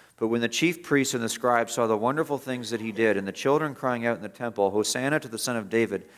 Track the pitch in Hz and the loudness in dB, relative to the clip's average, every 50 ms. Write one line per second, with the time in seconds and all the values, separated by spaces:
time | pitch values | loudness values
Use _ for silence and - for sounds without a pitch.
0 | - _ _ - 113 113 117 117 117 117 117 - 165 175 165 165 - - 147 139 | -20 _ _ -4 -2 0 0 0 0 0 0 2 2 2 0 -2 -2 2 2 2
1 | 131 127 131 120 113 110 - - - 123 120 117 117 - - 131 117 110 110 104 | 2 2 -2 -4 -4 -4 -4 0 2 4 4 4 2 0 0 0 2 2 2 2
2 | 110 123 139 156 160 147 143 131 - 135 127 123 117 107 120 107 110 113 104 110 | 2 0 0 0 -2 -2 -4 -6 -4 -6 -8 -6 -6 -6 -6 -4 -4 -4 0 2
3 | 113 110 98 98 98 98 - - - 135 143 156 156 147 131 - - 127 123 117 | 4 4 4 2 -2 -6 -8 -2 0 2 2 2 0 -2 -6 -4 -2 -2 -2 0
4 | 117 120 117 - 104 101 - - 123 117 104 104 98 95 98 107 104 - - 123 | 0 -2 -2 -2 -6 -12 -12 -8 -8 -6 0 2 2 4 4 2 0 0 0 -2
5 | 127 139 151 151 - 117 113 107 - 127 120 113 104 95 110 113 113 95 98 92 | 0 0 0 0 -2 -4 -8 -6 -4 -2 -2 -4 -4 0 2 2 2 2 0 -6
6 | - - - | -8 -10 -20